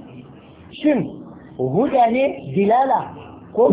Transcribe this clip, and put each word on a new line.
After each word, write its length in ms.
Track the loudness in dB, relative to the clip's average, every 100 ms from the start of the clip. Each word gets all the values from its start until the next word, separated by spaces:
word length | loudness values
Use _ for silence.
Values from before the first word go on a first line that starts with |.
| -18 -20 -20 -20 -20 -20 -20
Shin 400 | -4 0 0 -2 -10 -20 -20 -20 -8
huda 480 | -2 0 0 2 2
ne 420 | 2 -2 -4 -6
dilala 560 | 0 2 2 2 0 -2 -14 -20 -20 -10
ko 140 | 0 2